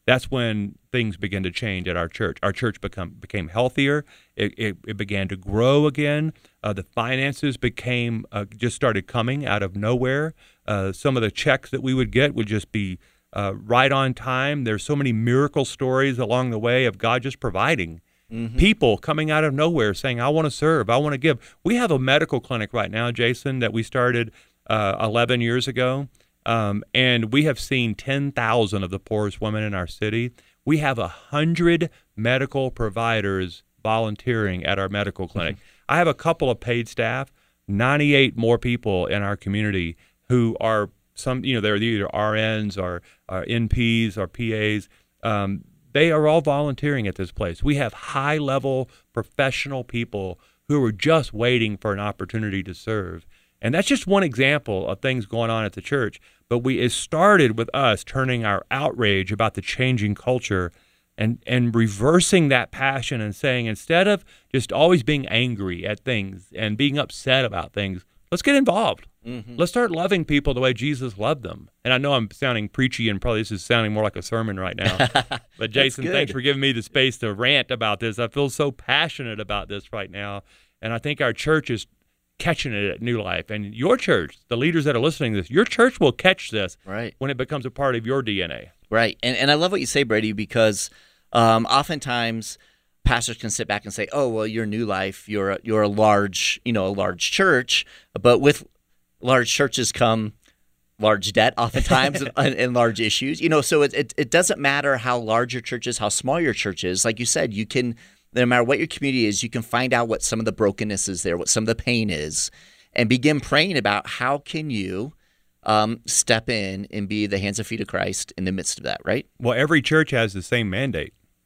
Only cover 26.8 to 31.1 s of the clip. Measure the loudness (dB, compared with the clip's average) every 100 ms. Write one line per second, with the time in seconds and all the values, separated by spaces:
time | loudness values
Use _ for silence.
26.8 | 0 2 4 2 2 2 2 0 -2 -2
27.8 | 0 -4 -4 -2 -2 -2 0 2 0 -2
28.8 | -4 -6 -4 -2 -2 -4 -4 -4 -4 -6
29.8 | -6 -6 -2 -2 -4 -8 _ _ 0 0
30.8 | 0 -2 -6